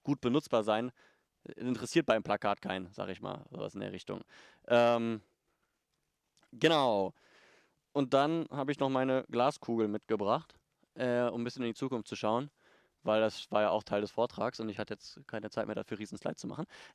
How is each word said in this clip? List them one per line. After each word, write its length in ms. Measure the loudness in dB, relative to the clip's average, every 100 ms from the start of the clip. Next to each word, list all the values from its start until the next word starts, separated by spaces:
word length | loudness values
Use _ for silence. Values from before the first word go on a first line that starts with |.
gut 180 | -4 0
benutzbar 440 | 2 2 2 0
sein, 260 | 4 2 0 -8 _ _ _ _ -18 -8
interessiert 500 | -4 -4 0 2 4
beim 160 | 2
Plakat 400 | 2 0 0 -2
keinen, 280 | -2 -4 -6
sag 180 | -8 -8
ich 100 | -8
mal, 240 | -10 -10 -12
sowas 240 | -10 -8
in 60 | -8
der 120 | -10
Richtung. 300 | -10 -10 -10 -12 -20 -20 _ 2
Ähm, 540 | 6 6 4 0 -4 _ _ _ _ _ _ _ _ _ _ _ _ _
genau. 600 | 2 4 6 4 4 0 -6 _ _ _ _ _ _ _
Und 220 | -2 2
dann 320 | 4 4 0 -4
habe 220 | -6 -4
ich 60 | 0
noch 100 | 0
meine 360 | 2 2 0 0
Glaskugel 580 | 2 2 0 -2 0 0
mitgebracht, 640 | -2 -2 -2 2 0 -2 -20 _ _ _
äh, 280 | -6 -2 0
um 180 | 0 -2
ein 40 |
bisschen 180 | -6 -4
in 80 | -6
die 80 | -4
Zukunft 300 | -4 -4 -6
zu 80 | -4
schauen, 340 | 0 0 -2 _ _ _ _ _
weil 180 | 0 4
das 300 | 2 0 -2
war 120 | 2
ja 80 | 4
auch 140 | 2
Teil 160 | 0 -2
des 100 | -2
Vortrags 500 | 0 -2 0 -4 -4
und 80 | -8
ich 100 | -6
hatte 160 | -8
jetzt 260 | -10 -14 -20 -10
keine 240 | -8 -6
Zeit 160 | -4 -4
mehr 80 | -4
dafür, 220 | -6 -8
riesen 200 | -8 -8
Slides 220 | -8 -8
zu 60 | -8
machen. 200 | -8 -10 -12 -14